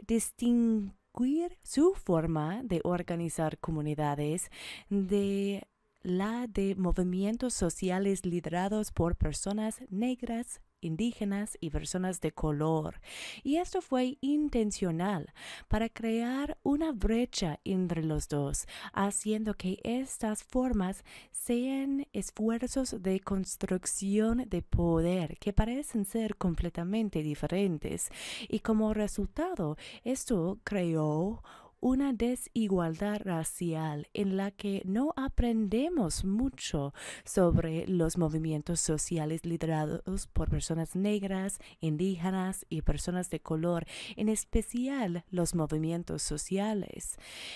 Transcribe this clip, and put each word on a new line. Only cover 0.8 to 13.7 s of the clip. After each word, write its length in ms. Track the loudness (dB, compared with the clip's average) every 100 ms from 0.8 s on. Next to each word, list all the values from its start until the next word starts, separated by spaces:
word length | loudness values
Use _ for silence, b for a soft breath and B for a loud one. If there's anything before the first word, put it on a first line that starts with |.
| 0 -10 _ 0 2 2 0 -6
su 320 | -4 4 4
forma 680 | 4 2 2 4 2 0 -2
de 160 | -2 0
organizar 760 | 2 0 0 -2 -2 0 -2 -2
comunidades 920 | -4 -2 0 0 0 0 0 -2 -4 B B B B
de 760 | 0 2 2 2 0 0 -2 -8 _ _ _
la 460 | -2 0 0 -2 -4
de 260 | 0 0
movimientos 800 | 2 0 2 0 2 0 0 -2
sociales 720 | 0 0 0 0 0 0 0 0
liderados 640 | -2 -2 -2 0 0 -2
por 240 | 0 0
personas 680 | 2 0 0 -2 -2 -2 -6 -6
negras, 720 | -2 0 0 -2 -4 -6 -12 -20 _
indígenas 720 | -6 0 0 0 -2 -2 -4 -6
y 120 | -4
personas 500 | -4 -2 -2 -2 0
de 100 | -2
color. 680 | 0 0 2 2 2 0 -8 B B B B
Y 140 | 0 0
esto 240 | 2